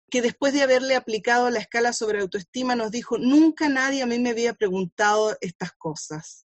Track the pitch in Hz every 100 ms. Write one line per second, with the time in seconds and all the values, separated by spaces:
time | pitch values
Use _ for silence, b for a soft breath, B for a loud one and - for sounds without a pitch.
0 | - 254 233 - 277 285 269 254 262 254
1 | 240 214 240 240 247 233 196 233 240 233
2 | 214 208 190 202 - 254 254 240 214 240
3 | - 233 247 294 320 311 302 262 269 269
4 | 240 240 240 226 240 - 208 190 180 -
5 | 208 214 214 196 185 - 180 - 160 151
6 | - 156 - - _